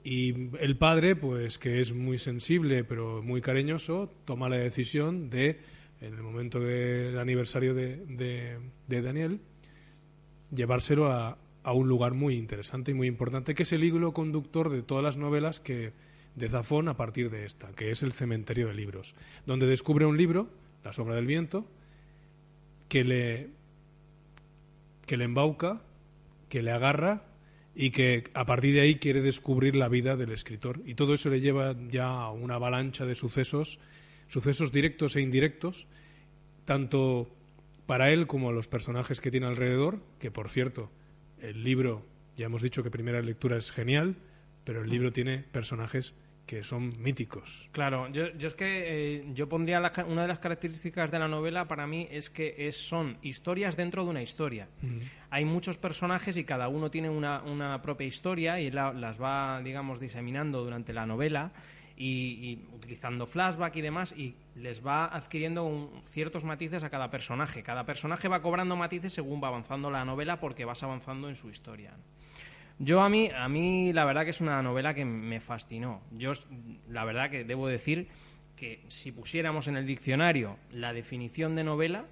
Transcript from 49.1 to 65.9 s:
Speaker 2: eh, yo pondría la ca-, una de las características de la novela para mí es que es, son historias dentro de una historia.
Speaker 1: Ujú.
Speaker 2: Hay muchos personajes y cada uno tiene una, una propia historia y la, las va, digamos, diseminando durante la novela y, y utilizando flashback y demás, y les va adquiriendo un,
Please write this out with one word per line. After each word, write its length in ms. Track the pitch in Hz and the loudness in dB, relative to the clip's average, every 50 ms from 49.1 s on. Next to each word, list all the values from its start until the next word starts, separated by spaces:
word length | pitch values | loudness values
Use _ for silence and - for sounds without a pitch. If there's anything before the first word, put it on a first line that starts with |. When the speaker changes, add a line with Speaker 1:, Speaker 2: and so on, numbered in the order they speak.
| 147 | -2
Speaker 2:
eh, 80 | 147 139 143 131 | -4 -6 -8 -4
yo 160 | 127 147 139 | -4 -2 -2
pondría 300 | 160 165 165 165 175 175 | 0 0 2 2 2 2
la 100 | 175 175 | 2 2
ca-, 140 | - 180 175 | 0 -2 -2
una 160 | 165 165 170 170 | -2 0 0 0
de 60 | 175 | 0
las 100 | 175 - | -2 -2
características 720 | - 175 170 165 - 165 160 160 - 175 - 185 165 151 | -4 -4 -4 -4 -4 -8 -8 -6 -10 -6 -2 -2 -2 0
de 80 | 160 165 | 0 -2
la 80 | 160 | 0
novela 400 | 156 156 151 156 165 165 180 175 | 0 -2 -2 -2 -2 -2 -2 -4
para 180 | 156 160 147 147 | -4 -4 -6 -4
mí 220 | 147 156 165 170 - | -4 -4 -6 -6 -6
es 200 | 143 151 147 - | -8 -10 -10 -10
que 260 | - 165 160 151 - | -6 -4 -4 -4 -4
es, 300 | - 147 147 147 - - | -4 -6 -4 -4 -6 -6
son 300 | - 170 170 160 139 117 - | -2 -2 -2 -2 -2 -4 -6
historias 540 | - 139 123 - - 180 175 185 208 190 160 | -8 -10 -10 -6 -4 -4 -2 0 0 -2 -2
dentro 280 | 165 175 175 170 190 185 | -2 -2 -2 -2 -2 -2
de 40 | 175 | -2
una 120 | 165 135 | -2 -4
historia. 480 | 120 113 - - 156 143 120 107 98 - - - | -4 -6 -4 -4 -4 -4 -4 -6 -10 -14 -12 -8
Speaker 1:
Ujú. 180 | - 123 120 117 120 131 - - - - | -6 -6 -6 -6 -8 -10 -12 -18 -12 -2
Speaker 2:
Hay 140 | 139 139 151 | 0 2 2
muchos 340 | 156 165 180 175 190 170 | 2 2 0 0 -2 -6
personajes 600 | - - 180 156 - 180 175 185 175 - 202 175 | -4 -4 -4 -2 -2 0 0 0 0 0 -2 -4
y 80 | 175 143 | -4 -2
cada 240 | - 151 127 123 127 | -2 -2 -2 0 0
uno 200 | 139 151 156 151 | 0 -2 -2 -2
tiene 200 | 127 160 160 160 | -2 -2 -2 -2
una, 340 | 156 151 147 143 143 135 - | -2 0 0 -2 -2 -4 -4
una 380 | 147 143 147 143 139 139 127 | -6 -6 -4 -4 -4 -4 -4
propia 260 | - 147 143 - 139 | -4 -6 -6 -4 -4
historia 520 | 131 131 - - 180 185 170 160 165 170 180 | -6 -6 -4 -4 -2 -2 0 0 0 0 0
y 100 | 156 135 | -2 -2
la, 220 | 127 143 139 135 123 | 0 0 0 0 -2
las 280 | 127 120 113 107 110 | -4 -6 -6 -6 -4
va, 400 | 127 131 135 139 139 135 131 131 | -2 -2 0 0 -2 -2 -4 -4
digamos, 380 | 127 131 131 139 139 135 131 120 | -6 -6 -6 -6 -6 -6 -6 -8
diseminando 640 | 135 120 107 120 120 120 131 139 151 151 139 127 120 | -8 -10 -8 -8 -6 -6 -4 -2 -2 -2 -2 -2 -4
durante 300 | 120 120 120 113 - 113 | -4 -6 -8 -8 -6 -6
la 120 | 113 113 | -4 -4
novela 460 | 110 110 117 143 156 151 139 147 190 - - - - - - - - - | -2 -2 0 0 0 0 -2 -4 -6 -10 -16 -20 -20 -20 -20 -20 -20 -14
y, 100 | - 127 | -8 -4
y 580 | 131 131 127 127 127 120 110 123 123 120 113 - - 120 | -4 -2 -2 -4 -4 -6 -8 -8 -10 -10 -10 -12 -18 -18
utilizando 540 | 117 110 120 120 - - 123 120 120 120 | -18 -14 -14 -14 -10 -8 -6 -6 -6 -8
flashback 480 | - - 175 185 190 170 160 180 190 180 | -4 0 0 0 0 0 0 -4 -4 -2
y 60 | 165 | -4
demás, 320 | 151 151 151 175 180 175 - | -4 -4 -4 -4 -4 -6 -6
y 180 | 156 139 123 117 - - - - | -8 -10 -10 -10 -14 -20 -20 -18
les 300 | 123 120 123 117 107 123 | -12 -10 -10 -10 -8 -2
va 220 | 139 143 156 165 | 0 0 0 0
adquiriendo 580 | 165 165 156 - - - 156 156 160 170 170 170 | 0 -4 -8 -10 -6 -6 -4 -4 -2 -2 -2 -2
un, 360 | 156 151 147 147 143 | -2 -4 -6 -8 -10